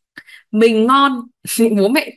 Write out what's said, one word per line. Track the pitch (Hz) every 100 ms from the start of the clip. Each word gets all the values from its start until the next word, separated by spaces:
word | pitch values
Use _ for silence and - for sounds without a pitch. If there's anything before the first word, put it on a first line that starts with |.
| _ - - - _
Mình | 214 226 220 226
ngon, | 269 277 247 233 _ - -
<laughs> | 226 208
bố | 196
mẹ | 294 -